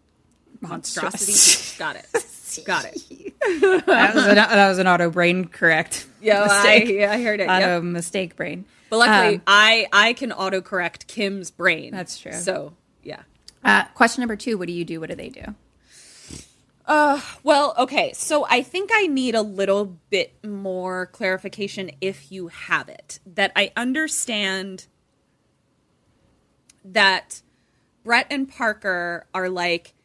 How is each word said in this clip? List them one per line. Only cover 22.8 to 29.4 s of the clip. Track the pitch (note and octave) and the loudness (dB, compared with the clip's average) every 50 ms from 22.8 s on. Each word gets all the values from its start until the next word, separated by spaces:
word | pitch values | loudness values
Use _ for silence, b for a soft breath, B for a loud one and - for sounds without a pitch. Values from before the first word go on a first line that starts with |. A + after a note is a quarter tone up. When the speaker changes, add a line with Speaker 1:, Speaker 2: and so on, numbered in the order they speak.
| C3 - | -4 -6
Speaker 2:
it. | - - - - - - _ | -16 -20 -20 -20 -20 -20 _
That | F#3+ F3 G#3 G3 F#3+ - | -10 -4 -2 -2 0 0
I | G#3 G3+ G3 - | 0 -2 -2 -2
understand | A3 A#3+ B3+ C4 D#4 D#4 D#4 - - - - A3+ G#3 G#3 F#3+ F#3+ F#3+ F#3+ G3 F#3+ F#3 - _ _ _ _ _ _ _ _ _ _ _ _ _ _ _ _ _ _ _ _ _ _ _ _ _ _ _ _ _ _ _ _ _ _ _ _ _ _ _ - | -6 -4 -4 -2 -2 -2 -4 -4 -6 -6 -4 -4 -4 -4 -4 -4 -6 -8 -10 -14 -16 -20 _ _ _ _ _ _ _ _ _ _ _ _ _ _ _ _ _ _ _ _ _ _ _ _ _ _ _ _ _ _ _ _ _ _ _ _ _ _ _ -14
that | G3 F#3 A3 G3+ G3 F#3+ F3+ - - - - _ _ _ _ _ _ _ _ _ _ _ _ - | -6 0 2 2 4 2 0 -4 -8 -16 -20 _ _ _ _ _ _ _ _ _ _ _ _ -6
Brett | A3 A#3 B3 C4 - | -2 0 0 0 -2
and | C#4 C#4 C4+ C4+ | -4 -6 -6 -6
Parker | - - B3+ A3+ G#3+ G#3+ - G3+ F3+ F3 F3 F3 E3+ E3+ - _ - | -6 -4 -4 -4 -4 -4 -4 -6 -4 -4 -4 -6 -8 -10 -10 _ -8
are | F#3 | -6